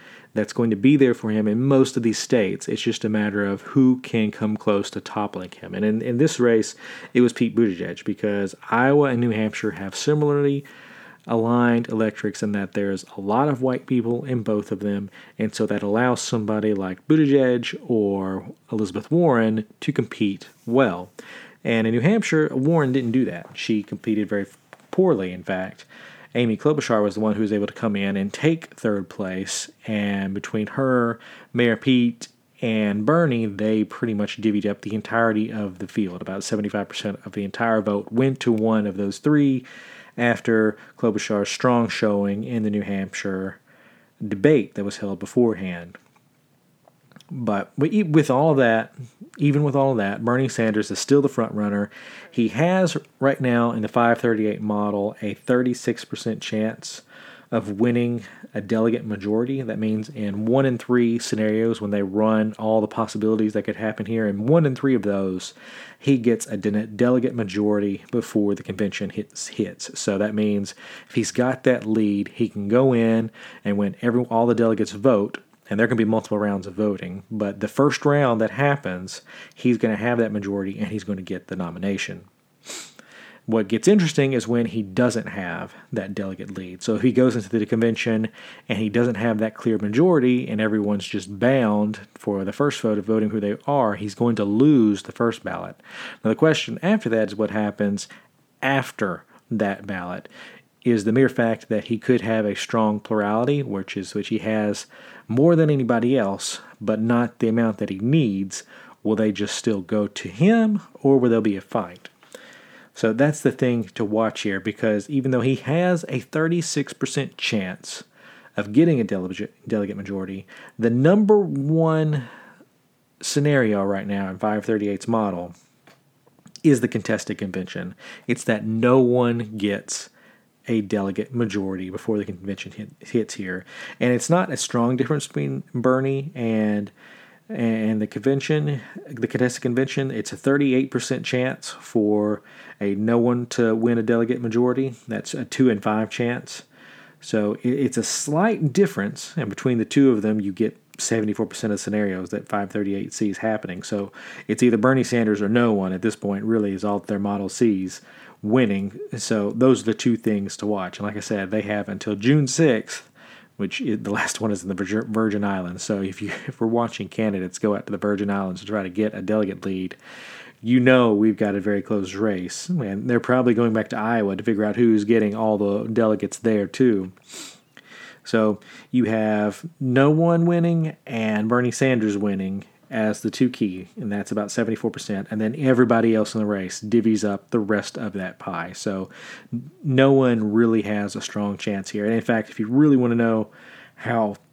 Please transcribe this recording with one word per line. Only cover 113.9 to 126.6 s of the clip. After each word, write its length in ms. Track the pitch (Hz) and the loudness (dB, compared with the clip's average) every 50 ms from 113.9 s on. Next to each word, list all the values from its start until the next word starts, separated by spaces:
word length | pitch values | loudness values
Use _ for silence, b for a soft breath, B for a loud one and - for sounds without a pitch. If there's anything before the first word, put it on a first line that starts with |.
| - | -4
to 100 | - 117 | -4 -4
watch 360 | 101 107 110 113 110 - - | 0 0 0 0 0 -2 -2
here, 180 | - 107 98 95 | -4 -2 -2 -2
because 500 | 92 110 104 - - 110 107 101 98 - | -4 -4 -6 -2 0 0 0 0 -2 -2
even 220 | 147 135 127 135 | -2 -2 0 0
though 100 | 127 123 | 0 2
he 140 | 117 131 135 | 2 2 0
has 500 | 127 - 127 147 170 180 180 180 165 175 - | 0 -2 -2 0 0 2 2 0 0 -2 -4
a 120 | - 127 | -6 -6
thirty-six 720 | - - - 156 160 165 170 175 160 - - 151 139 - - | -6 -4 -2 0 0 2 0 0 -2 -2 -2 -4 -4 -4 -6
percent 440 | - - - - 147 135 - - - | -6 -6 -4 -2 -4 -4 -6 -6 -6
chance 640 | - - - 107 92 92 90 - - - - - - _ B B B B B B B B B - | -6 -2 -2 -2 -2 -4 -8 -12 -12 -14 -16 -16 -16 _ B B B B B B B B B -8
of 160 | 104 101 104 | -6 0 4
getting 260 | - 165 170 160 127 | 4 4 6 4 2
a 40 | 113 | 0
delegate, 500 | 95 104 95 90 92 95 - 104 - _ _ - - | 0 -2 -4 -4 -6 -6 -8 -10 -12 _ _ -8 -4
delegate 300 | 110 107 101 95 101 101 | -2 -2 -2 -4 -6 -8
majority, 500 | 95 98 101 95 95 92 98 95 - B B B B B B B | -8 -8 -6 -6 -6 -8 -10 -12 -12 B B B B B B B
the 120 | 110 117 | 0 2
number 500 | 117 123 135 160 190 208 214 196 214 208 | 4 4 6 6 6 6 6 6 6 4
one 880 | 202 165 143 139 139 147 160 160 160 160 160 156 156 156 151 143 123 117 B B B B B B - _ _ _ _ _ _ _ _ _ _ - | 4 2 -2 -2 0 2 2 2 4 4 2 2 0 0 0 -2 -4 -8 B B B B B B -20 _ _ _ _ _ _ _ _ _ _ -12
scenario 640 | - - - 147 143 147 147 135 123 110 104 101 98 | -8 -4 0 2 2 4 4 4 4 4 2 2 2
right 240 | 98 101 98 104 101 | 0 0 -2 -2 -4
now 220 | 101 98 98 95 | -4 -4 -4 -4
in 80 | 92 92 | -6 -2
five 280 | - 107 107 107 104 | -2 -2 -2 -2 0
thirty-eight's 440 | - 113 107 104 104 101 92 - - | 0 0 0 0 -2 -4 -4 -2 -2
model 440 | 113 113 107 101 92 87 90 87 87 - _ _ _ _ _ - - _ _ _ _ _ _ _ _ _ _ - - - | 0 0 0 0 -2 -4 -8 -10 -14 -18 _ _ _ _ _ -20 -20 _ _ _ _ _ _ _ _ _ _ -20 -6 2